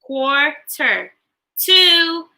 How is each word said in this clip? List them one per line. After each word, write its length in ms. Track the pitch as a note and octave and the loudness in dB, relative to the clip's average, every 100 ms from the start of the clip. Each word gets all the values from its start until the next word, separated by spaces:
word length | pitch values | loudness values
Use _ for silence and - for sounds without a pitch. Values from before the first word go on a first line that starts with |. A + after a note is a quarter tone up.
Quarter. 1080 | _ C4+ C4+ C#4 D4 D4 - - C4+ F#3+ F#3 _ _ _ _ - | _ -6 -2 0 -2 -4 -14 -6 -4 -4 -6 _ _ _ _ -10
Two. 680 | - F#4 F4+ E4+ E4 E4 D#4+ | 0 4 4 4 2 -2 -10